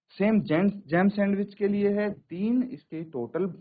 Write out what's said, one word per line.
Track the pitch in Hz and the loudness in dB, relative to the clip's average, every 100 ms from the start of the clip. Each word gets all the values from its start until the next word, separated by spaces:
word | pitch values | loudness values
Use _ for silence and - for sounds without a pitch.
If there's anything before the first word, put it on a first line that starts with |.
| _ - | _ -2
सेम | 202 220 | 2 2
जैम, | 147 156 196 | 2 2 2
जैम | 202 - 165 196 | 0 -2 2 2
सैंडविच | 202 202 196 202 | 2 0 0 -4
के | - 202 | -2 -2
लिए | 202 202 | 2 0
है | 202 208 | 0 -2
तीन, | - _ 170 208 254 | -6 _ -4 0 0
इसके | 247 - _ 160 | -2 -8 _ -12
टोटल | 160 135 117 165 190 - | -10 -8 -6 -2 -4 -4